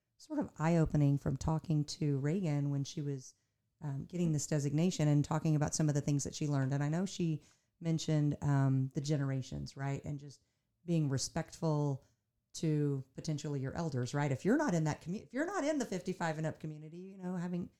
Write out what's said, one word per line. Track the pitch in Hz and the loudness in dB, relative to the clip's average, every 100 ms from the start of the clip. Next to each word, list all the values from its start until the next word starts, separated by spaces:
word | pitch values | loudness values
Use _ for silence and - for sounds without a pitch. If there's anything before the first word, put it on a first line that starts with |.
| _ _ | _ _
sort | - 302 | -8 -4
of | 233 - | -4 -2
eye-opening | 156 170 156 151 143 143 | 2 4 4 4 4 2
from | - 135 | 0 -2
talking | - 160 - 151 | -2 -2 0 0
to | 143 - 151 139 | 0 -2 -2 0
Reagan | 143 185 175 143 143 | 0 -2 0 0 0
when | 139 | -2
she | 139 - | -4 -6
was, | 143 135 - - _ _ _ _ | -6 -8 -10 -20 _ _ _ _
um, | 151 139 - | -8 -8 -6
getting | 175 175 | -2 0
this | 151 - | 0 0
designation | 151 143 151 175 - 151 | 0 2 2 2 4 6
and | 147 | 6
talking | 143 156 160 151 | 4 2 2 2
about | 147 | 2
some | - 151 | 2 2
of | 143 | 2
the | |
things | 143 143 | 2 0
that | - - | 0 -2
she | 151 | 0
learned. | 139 131 | 2 2
And | 143 | 0
I | 147 | 0
know | 160 | 0
she | 190 - 170 151 - _ _ - | -2 0 0 -2 -6 _ _ -6
mentioned, | 170 160 - 156 147 - | 0 0 2 2 2 2
um, | 147 139 135 135 131 | 2 4 4 4 0
the | - | -2
generations, | 139 151 139 135 127 147 139 - | 0 0 0 -2 -4 -8 -10 -8
right? | 139 139 | -6 -6
And | 147 143 | -6 -8
just | 143 - _ _ _ _ 170 | -10 -20 _ _ _ _ 0
being | 165 147 | 2 2
respectful | 135 - 165 - - 165 151 147 135 - _ _ _ _ | 0 -2 -4 -6 -4 0 2 0 -2 -8 _ _ _ _
to | - 160 151 147 139 - | -4 0 2 2 0 -6
potentially | - 160 147 151 143 | -10 -6 -4 -4 -4
your | 131 - | -4 -4
elders, | 165 127 123 | -2 -2 -2
right? | 147 147 | 0 0
If | 135 | 0
you're | 180 269 | 2 2
not | 202 | 4
in | 175 | 2
that | 156 - | 0 -2
commu-, | 160 196 | -6 -10
if | - | -6
you're | 254 | -4
not | 339 392 | -4 -2
in | 285 311 | 0 0
the | |
fifty-five | 233 185 185 180 170 151 | -2 -4 -4 -4 -2 -2
and | 156 | -4
up | - | -6
community, | 156 151 156 170 190 | -10 -12 -14 -16 -16
you | 196 | -10
know, | 180 180 | -6 -4
having, | 180 175 - _ | -4 -4 -6 _